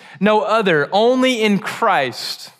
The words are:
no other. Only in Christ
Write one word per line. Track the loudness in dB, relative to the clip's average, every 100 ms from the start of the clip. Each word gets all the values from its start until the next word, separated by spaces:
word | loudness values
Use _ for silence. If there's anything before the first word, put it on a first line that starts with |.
| -16 -2
no | 0 2
other. | 2 0 2 0 0
Only | 0 2 2 2 2
in | 0 0
Christ | -4 -2 0 0 -2 -6 -10 -12 -16 -20